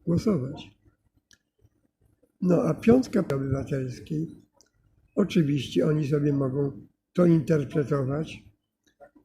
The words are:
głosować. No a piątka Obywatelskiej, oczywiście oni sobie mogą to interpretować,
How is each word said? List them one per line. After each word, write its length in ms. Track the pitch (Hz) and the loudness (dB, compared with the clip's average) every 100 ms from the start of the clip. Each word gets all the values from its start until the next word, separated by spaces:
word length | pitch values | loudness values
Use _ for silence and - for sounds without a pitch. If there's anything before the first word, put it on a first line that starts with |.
| - | -2
głosować. 640 | 170 - 180 131 151 - _ _ _ _ _ _ _ _ _ _ _ _ _ _ _ _ _ | 0 0 0 -2 -10 -16 _ _ _ _ _ _ _ _ _ _ _ _ _ _ _ _ _
No 200 | 180 170 | 2 2
a 120 | - | 2
piątka 460 | 151 - 247 247 214 180 139 | 2 4 4 4 -2 -2 -2
Obywatelskiej, 1080 | 135 135 135 139 131 123 - 156 160 - _ _ _ _ _ _ _ - | -2 -4 -4 -6 -6 -10 -8 -6 -6 -10 _ _ _ _ _ _ _ -2
oczywiście 720 | 190 196 147 143 120 - - | 0 2 2 0 -2 0 0
oni 200 | 151 143 | 0 0
sobie 260 | 147 147 | 0 0
mogą 540 | 139 135 135 139 - - _ _ | 0 0 -2 -4 -6 -16 _ _
to 120 | - 175 | 2 4
interpretować, 1160 | 165 131 160 135 165 131 147 131 143 156 - - _ _ _ _ _ - _ | 4 4 0 0 -2 -2 -2 -2 -4 -6 -12 -20 _ _ _ _ _ -20 _